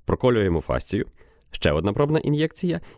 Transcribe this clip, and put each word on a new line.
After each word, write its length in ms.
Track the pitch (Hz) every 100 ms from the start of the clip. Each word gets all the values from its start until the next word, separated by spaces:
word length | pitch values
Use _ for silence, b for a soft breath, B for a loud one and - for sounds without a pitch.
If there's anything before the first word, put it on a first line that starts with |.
| -
проколюємо 560 | 87 127 117 98 82
фасцію. 440 | - 62 - 98 - b b b b
Ще 200 | - -
одна 220 | 76 95
пробна 260 | 104 147 156
ін'єкція, 640 | - 147 156 - 180 165 B